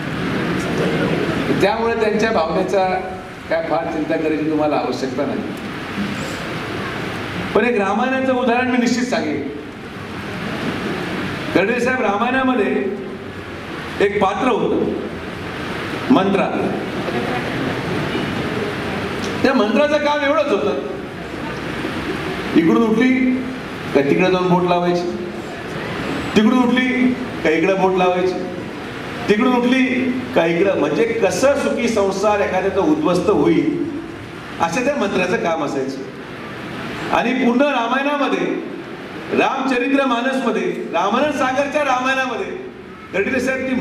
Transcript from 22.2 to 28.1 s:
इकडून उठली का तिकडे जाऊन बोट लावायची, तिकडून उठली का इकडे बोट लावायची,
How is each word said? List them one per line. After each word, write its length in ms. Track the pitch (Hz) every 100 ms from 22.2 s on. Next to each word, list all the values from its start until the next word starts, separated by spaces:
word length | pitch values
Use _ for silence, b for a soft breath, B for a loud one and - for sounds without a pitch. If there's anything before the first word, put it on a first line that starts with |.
| - 185 - -
इकडून 240 | - 226
उठली 280 | 226 220 254 262 254 254 - - - - - 143
का 60 |
तिकडे 300 | 139 170 185
जाऊन 160 | 185 180
बोट 140 | 175 175
लावायची, 340 | 175 175 175 180 - - - - - - - - - - - - 196
तिकडून 280 | 233 254
उठली 500 | 247 254 254 247 254 - - -
का 60 | 156
इकडे 240 | 165 185
बोट 240 | 185 185 185
लावायची, 360 | 180